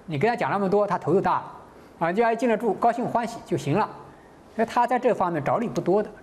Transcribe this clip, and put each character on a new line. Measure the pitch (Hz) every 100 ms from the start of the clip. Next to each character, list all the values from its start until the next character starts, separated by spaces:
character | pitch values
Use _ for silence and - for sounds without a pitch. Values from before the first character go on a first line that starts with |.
| -
你 | 147
跟 | 214
他 | 233
讲 | 139
那 | 190
么 | 190
多， | 202 208
他 | 190
头 | 135 180
又 |
大 | 180
了， | 139 - - - - - -
啊， | 170
就 | 185
爱 | 233 226
进 | 254
来 | 214
住， | 233 185
高 | 233
兴 | 226 190
欢 | 226 226
喜 | - -
就 | 160
行 | 139 175
了。 | 208 - - - - - - -
所 |
以 | 220
他 | 247 240
在 | 240
这 | 254
方 | 190 180
面 | 165
着 | 135 147
力 | 220
不 | 139
多 | 165 202
的， | 208 -